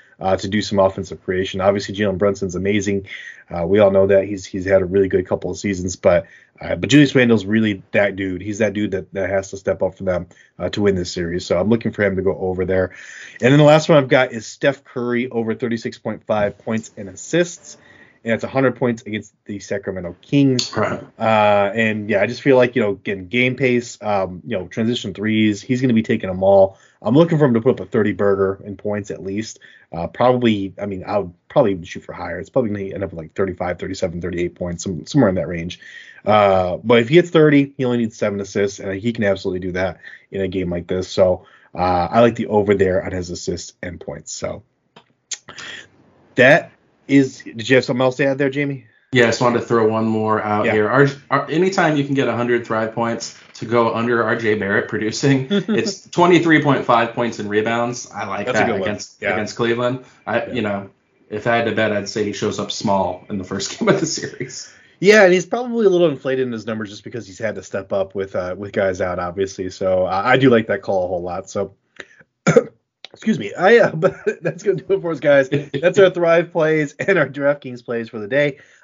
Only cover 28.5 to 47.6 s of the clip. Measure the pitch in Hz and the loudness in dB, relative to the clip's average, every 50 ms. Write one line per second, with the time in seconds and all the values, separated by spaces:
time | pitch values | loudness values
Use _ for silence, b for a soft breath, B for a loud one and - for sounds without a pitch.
28.5 | 98 - - 104 98 - - 104 104 104 101 - 95 76 85 98 98 104 110 - | -2 -4 -8 -14 -12 -10 -6 -6 -6 -6 -6 -8 -10 -10 -10 -8 -6 -6 -8 -8
29.5 | - - B B B B B B - 82 85 - - - 123 127 127 123 123 117 | -12 -18 B B B B B B -8 -8 -8 -6 -2 0 2 2 2 4 2 2
30.5 | 110 101 98 98 98 - 101 101 98 92 82 90 101 104 95 90 87 _ _ - | 2 0 -2 -6 -8 -8 -8 -8 -8 -8 -6 -4 -4 -4 -4 -6 -10 _ _ -4
31.5 | - 156 131 101 98 87 82 - - - - - 80 90 87 90 85 87 - - | 0 2 2 2 0 -4 -6 -12 -14 -16 -16 -14 -14 -12 -10 -10 -10 -10 -10 -6
32.5 | - 135 120 104 104 101 98 98 - 92 98 87 85 82 80 78 - - 98 92 | -2 -2 -2 -2 -2 -6 -6 -8 -8 -8 -8 -8 -8 -10 -14 -10 -6 -4 -4 -4
33.5 | 87 - 90 87 87 - 90 87 92 - - 90 82 87 90 90 90 87 87 85 | -4 -4 -4 -6 -6 -6 -8 -10 -8 -6 -6 -6 -6 -6 -8 -6 -6 -4 -6 -6
34.5 | - - 92 87 85 85 - 101 90 73 - - - 143 123 98 92 92 76 76 | -6 -8 -8 -8 -8 -8 -8 -8 -8 -8 -8 -2 0 2 2 2 2 0 -2 -4
35.5 | 87 82 85 90 - - B B B B B B B B B 101 107 104 104 98 | -6 -8 -8 -10 -12 -14 B B B B B B B B B 2 4 6 6 6
36.5 | 95 95 92 90 87 - - 113 123 117 113 113 156 175 175 170 - 165 151 151 | 4 4 2 0 -2 -2 0 4 4 4 4 6 4 4 4 4 4 4 6 6
37.5 | 147 143 139 139 - - 131 123 123 120 117 110 - - 113 104 101 98 98 95 | 6 4 2 2 -2 -4 -2 -2 0 0 -2 -4 -4 -4 -4 -4 -2 -4 -6 -6
38.5 | - 104 101 98 95 - 98 98 95 98 104 117 113 110 104 101 98 92 - 98 | -2 -2 -2 -2 -2 -6 -8 -8 -6 -4 -4 -4 -2 0 0 0 0 0 -2 -6
39.5 | 90 92 90 92 87 92 95 90 87 - B B B B B B - 98 95 95 | -6 -6 -6 -6 -4 -2 -4 -4 -4 -8 B B B B B B -8 -6 -4 -4
40.5 | 90 95 87 87 87 87 87 - 92 92 90 - - - 95 92 90 85 b b | -4 -4 -4 -4 -4 -6 -6 -4 -4 -4 -6 -4 0 2 2 4 2 0 b b
41.5 | b b b b b - 90 90 90 87 87 90 - 117 120 117 113 117 107 - | b b b b b -4 -2 0 0 0 0 0 2 4 4 4 4 0 -4 0
42.5 | 107 104 98 104 104 95 95 92 90 95 - 95 92 90 87 85 85 - - - | 0 2 2 2 2 2 2 2 0 0 -2 -4 -6 -8 -8 -8 -10 -10 -8 -8
43.5 | 85 82 - - - _ - 90 85 80 - - 73 - - - - - - 92 | -8 -8 -10 -14 -18 _ -14 -14 -14 -14 -14 -14 -14 -14 -14 -14 -12 -10 -8 -10
44.5 | - - - _ _ _ _ _ _ - _ _ _ _ _ - - - _ - | -10 -10 -16 _ _ _ _ _ _ -20 _ _ _ _ _ -14 -14 -14 _ -16
45.5 | B B B B B B B B B _ _ _ _ _ _ _ _ - 123 135 | B B B B B B B B B _ _ _ _ _ _ _ _ 4 6 6
46.5 | 156 165 - - _ _ _ _ _ _ _ - 135 139 135 127 - - - 95 | 6 4 2 -2 _ _ _ _ _ _ _ 2 4 4 4 4 0 -10 -18 -16
47.5 | - 113 | -14 -8